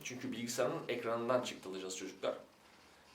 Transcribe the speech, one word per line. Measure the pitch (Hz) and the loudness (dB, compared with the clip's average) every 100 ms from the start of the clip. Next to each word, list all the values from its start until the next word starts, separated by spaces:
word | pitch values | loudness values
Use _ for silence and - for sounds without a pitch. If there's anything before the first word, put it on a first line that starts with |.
Çünkü | - 127 - | -6 -4 -4
bilgisayarın | 110 120 135 127 160 135 | -2 0 2 2 2 0
ekranından | 117 113 117 117 127 | 0 2 2 4 4
çıktı | - - 95 | 4 -4 -6
alacağız | 92 92 - | -4 -4 -4
çocuklar. | 92 - - - - - - - - - - | -6 -2 -2 -2 -6 -20 -20 -20 -20 -20 -8